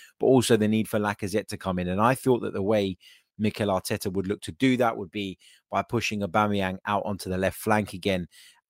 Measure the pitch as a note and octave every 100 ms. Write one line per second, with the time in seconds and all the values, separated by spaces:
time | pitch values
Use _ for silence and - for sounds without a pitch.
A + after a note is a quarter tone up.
0 | - _ A#2 C3 A2+ A2+ G#2+ A2 G2+ A2
1 | G#2 G2+ G2+ F2 - G2+ F#2+ F2+ F2+ F#2
2 | A2+ C3+ C3+ A#2+ G2+ G#2 G2 A2 G2 F#2
3 | - - _ - G#2+ - G#2 F#2 - G#2+
4 | G#2 F#2 F#2 G#2 - E2 C3 B2 A#2+ A2+
5 | F#2 G#2+ G2 F2+ _ _ _ G2+ G2 A#2+
6 | - G#2+ G2 G#2+ G#2 G2+ F#2+ F#2 - G#2
7 | G2 G2 G2 F#2 F#2+ - - G#2+ G2+ G2
8 | G2 F#2 E2+ - - _ _